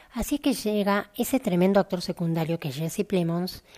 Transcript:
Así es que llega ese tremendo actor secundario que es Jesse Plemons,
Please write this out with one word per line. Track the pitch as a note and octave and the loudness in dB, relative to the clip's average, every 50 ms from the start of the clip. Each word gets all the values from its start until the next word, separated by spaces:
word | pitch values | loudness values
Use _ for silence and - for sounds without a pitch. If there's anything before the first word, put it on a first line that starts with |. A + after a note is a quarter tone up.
| - - - | -20 -12 -8
Así | A#3+ G#3 - D4 | -8 -4 -2 -4
es | C#4+ | 0
que | - C#4+ A#3+ | 0 0 0
llega | - - G#3+ G#3+ G#3 G3 G3+ G3+ G#3 - - - | 0 0 0 0 2 2 2 2 0 0 -4 -4
ese | - A#3 - - B3+ | -4 -2 0 0 0
tremendo | - G#3 F3+ F3 F3+ G3 G3+ G3+ | 0 2 4 4 4 6 6 4
actor | F#3 - F#3+ F3+ | 4 2 -2 -4
secundario | - - - - F3 E3 E3 E3 E3 D#3 E3 E3 | -4 -6 -6 -4 -2 -2 0 0 0 -2 -2 -4
que | - D3 | -4 -6
es | B2 | -6
Jesse | D3 D#3+ D#3+ - - G3 | -4 -6 -4 -4 -4 -2
Plemons, | - G3+ F3+ E3+ E3 E3+ F3 F3+ F3+ - - - _ - | 0 0 0 2 0 0 -2 -2 -4 -8 -12 -18 _ -20